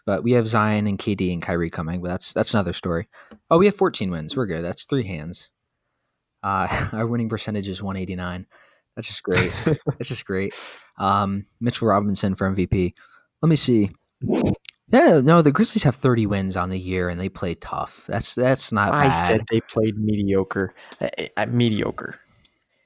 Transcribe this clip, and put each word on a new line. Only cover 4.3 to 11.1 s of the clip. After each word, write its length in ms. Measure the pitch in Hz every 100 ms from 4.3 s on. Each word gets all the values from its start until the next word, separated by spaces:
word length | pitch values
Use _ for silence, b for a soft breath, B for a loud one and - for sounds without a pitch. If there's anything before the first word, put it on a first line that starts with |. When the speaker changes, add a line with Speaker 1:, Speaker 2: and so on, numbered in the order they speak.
| -
Speaker 1:
We're 80 | 110
good. 180 | 80
That's 220 | 85 - -
three 200 | 139 98
hands. 440 | 82 78 90 - _ _ _ _ _ _ _ _ _
Uh, 460 | 98 95 92 - 95
<laughs> 40 |
our 140 | 110 113
winning 200 | 120 113
percentage 400 | 110 - 107 98
is 160 | 92
one 140 | 98 95
eighty-nine. 480 | 90 90 90 90 - b b b _ -
That's 140 | 113
just 120 | -
great. 280 | - 90 90 -
Speaker 2:
<laughs> 60 | -
Speaker 1:
That's 420 | 151 - - -
just 160 | 123
great. 300 | - 95 98 B B B B -
Um, 500 | 98